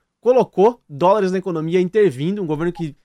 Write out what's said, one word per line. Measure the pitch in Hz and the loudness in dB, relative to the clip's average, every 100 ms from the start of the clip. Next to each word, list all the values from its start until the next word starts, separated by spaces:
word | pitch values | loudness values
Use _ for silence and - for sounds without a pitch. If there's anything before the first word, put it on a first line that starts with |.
| _ _ | _ _
colocou | 233 254 208 - 214 240 _ | 0 2 2 2 2 2 _
dólares | 143 180 214 185 | -2 2 2 0
na | 185 | -2
economia | 185 165 160 185 | -4 -6 -2 -2
intervindo, | 180 214 196 127 160 208 | 0 2 2 0 -4 -4
um | 165 | -4
governo | 151 170 | -4 -6
que | 175 160 - | -6 -10 -10